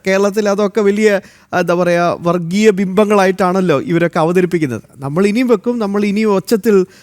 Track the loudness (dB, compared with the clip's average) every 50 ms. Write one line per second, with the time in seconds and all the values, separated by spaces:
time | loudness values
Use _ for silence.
0 | -4 -2 0 0 0 0 -2 -2 -2 -2 0 0 -2 -2 0 0 0 0 2 2
1 | 2 2 2 0 -4 -8 -20 _ _ -6 -4 -2 -2 0 0 0 0 0 0 0
2 | 0 0 -2 -2 -2 -2 -2 -2 -2 -4 0 2 2 2 2 2 0 -2 0 0
3 | 2 2 2 2 2 2 2 0 0 0 0 0 0 0 0 0 0 0 0 0
4 | 0 0 0 0 0 0 2 0 0 0 0 -2 -2 -2 -6 -8 -12 _ -16 -12
5 | -8 -6 -2 0 0 0 0 0 0 0 0 0 0 -4 -4 -4 -4 -4 -2 -2
6 | -2 -2 -2 0 0 0 0 0 0 -2 -2 0 2 2 2 2 2 0 -6 -20